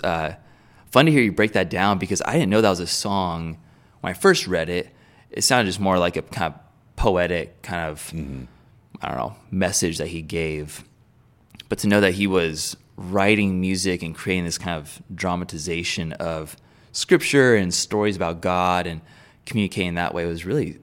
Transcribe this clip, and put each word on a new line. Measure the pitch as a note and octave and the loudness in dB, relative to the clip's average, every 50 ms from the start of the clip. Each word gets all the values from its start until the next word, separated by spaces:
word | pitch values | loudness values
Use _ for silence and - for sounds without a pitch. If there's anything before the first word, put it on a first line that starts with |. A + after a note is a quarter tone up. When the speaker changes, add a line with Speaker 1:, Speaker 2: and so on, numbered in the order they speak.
| - | -2
Speaker 1:
uh, | F#2 E2+ E2 D#2+ D2+ G2+ - - - _ _ _ _ _ - - - | -2 -2 -2 -2 -4 -6 -10 -18 -20 _ _ _ _ _ -20 -6 2
fun | - B2+ D3+ | 4 6 6
to | D#3+ | 8
hear | D3+ C#3 | 6 6
you | A#2 G#2 | 4 4
break | E2+ - G#2+ A2 - | 4 2 2 2 2
that | G2+ F#2 D#2+ | 2 0 0
down | - F2+ F#2+ G2+ G2+ F2+ | 0 0 2 2 2 0
because | G2 F2 G2+ E2 - | 0 -2 -2 -2 -2
I | - A#2+ | 0 2
didn't | E3 D3 F#2 | 2 2 4
know | G#2 A2 | 4 6
that | A2 G2+ | 6 4
was | F#2 F2 | 4 2
a | F2 | -2
song. | E2+ - - - G#2+ G2 G2 F#2 F2 E2 E2 E2 E2 E2 - - _ _ _ _ _ _ _ | -4 -4 -4 -2 -2 -2 -2 -2 -2 -4 -6 -6 -8 -10 -12 -16 _ _ _ _ _ _ _
When | - F2 | -8 -8
I | F#2 | -2
first | - - G3 F3 - - | 2 4 4 4 4 2
read | F#2 F2+ E2+ D#2+ E2 | -2 -2 -2 -2 -2
it, | F2 F2+ - - - _ _ _ _ _ _ _ | -2 -4 -4 -6 -12 _ _ _ _ _ _ _
it | - - | -4 -2
sounded | - - B2+ B2 A2 | 0 2 4 2 2
just | F#2 F2+ G2+ | 2 0 0
more | G2+ F#2+ F#2+ F2+ | 2 2 4 4
like | E2+ F2 E2+ | 2 2 0
a | D#2+ | -4
kind | C#2+ - - - E2+ D#2+ - | -6 -8 -6 -4 -4 -4 -4
of | - - _ _ _ _ _ _ | -8 -18 _ _ _ _ _ _
poetic | - - A2+ F#2 F2+ F2 E2+ F2 E2+ - - - _ | 0 2 2 4 4 2 2 0 -2 -4 -6 -12 _
kind | - - F#2 E2+ E2 D#2 | -10 -8 -6 -6 -4 -6
of, | D2+ D2 - - D#2+ | -8 -10 -12 -10 -10
Speaker 2:
Mm-hmm. | E2 D2+ C2+ C2+ C2 B1 - - _ _ _ _ _ _ _ - - | -8 -8 -8 -10 -12 -12 -14 -18 _ _ _ _ _ _ _ -16 -12
Speaker 1:
I | - C2+ | -10 -8
don't | C2+ | -6
know, | C2 A1+ - G#2+ - _ - | -6 -6 -6 -8 -14 _ -6
message | - F#2 F#2+ F2 G2+ - - E2+ D#2+ D#2+ | -4 -2 -2 0 0 0 -2 -2 -2 -4
that | D#2 E2 | -6 -6
he | E2+ E2 | -8 -10
gave. | D#2 D2+ E2 E2 D#2+ D#2+ D#2 D2+ D2+ D2 - - - _ _ _ _ _ _ _ _ _ _ _ _ _ - - - - | -8 -6 -4 -4 -4 -4 -4 -6 -8 -10 -14 -18 -20 _ _ _ _ _ _ _ _ _ _ _ _ _ -20 -16 -10 -6
But | G#2 - | -4 -2
to | - G#2 | 2 4
know | G#2 G#2 | 4 6
that | G2+ F#2+ F2+ | 6 4 4
he | G2 G2+ G2 | 2 2 2
was | F#2 F#2 E2+ D#2+ D#2 D2+ - - - - _ _ _ | 4 2 2 2 0 -4 -6 -8 -10 -12 _ _ _
writing | - F#2+ F2+ F#2+ G2+ G2 G#2 A2 G#2 G2+ G2 F#2 F#2 | -14 -8 -4 0 2 4 4 4 4 2 2 0 0
music | F#2 F#2 F#2+ F2+ F#2+ F#2+ F2+ F2 | 0 0 0 0 0 -2 -2 -2
and | F2 E2 D#2+ | -4 -8 -10
creating | - - G2+ F#2 F#2 F2 | -6 -4 -2 -2 -2 -2
this | E2+ E2 - | -4 -6 -6
kind | - F2+ E2+ D#2 | -6 -6 -6 -8
of | D2 - - - - - | -8 -12 -18 -18 -16 -14
dramatization | F#2+ D#2+ F#2+ F2+ F2+ F2 F2+ - F#2 D#2+ D2+ F2 E2 E2+ F2 - - - E2+ D#2+ | -10 -6 -4 -4 -2 -4 -6 -8 -10 -8 -6 -6 -6 -4 -4 -4 -4 -6 -6 -6
of | - - E2+ E2 E2 D#2 D#2 D2+ - - _ _ _ _ _ _ | -6 -6 -6 -6 -6 -8 -8 -12 -14 -20 _ _ _ _ _ _
Scripture | - - - - F3+ D#3 - - - C#3+ C3 B2+ A#2 | -8 -6 0 2 4 4 4 4 4 6 6 6 6
and | G#2 F#2+ F2+ F2 | 4 4 2 -2
stories | - - - A2+ G#2 G#2 G#2 G2 | -2 -4 -2 -2 0 0 0 0
about | F2 F#2 E2+ E2+ E2 | -2 -2 -4 -4 -2
God | F2 F#2 F2+ F2+ F2+ F2+ F2+ F2+ F2 | -2 0 0 2 2 2 2 0 -2
and | F2 E2 D#2+ - - - - - _ _ _ _ | -4 -8 -10 -12 -18 -20 -20 -20 _ _ _ _
communicating | - - A2 G2+ F2+ - - F#2 F2+ E2+ | -4 -2 -2 -2 0 -2 -2 -4 -2 -2
that | F2 F2 - - | -2 -4 -2 -2
way | F2 E2+ | -4 -4
was | E2+ E2+ E2 E2+ | -4 -4 -6 -4
really | F#2 B2+ D3+ G#2 - - - | -4 -2 -2 -2 -4 -6 -12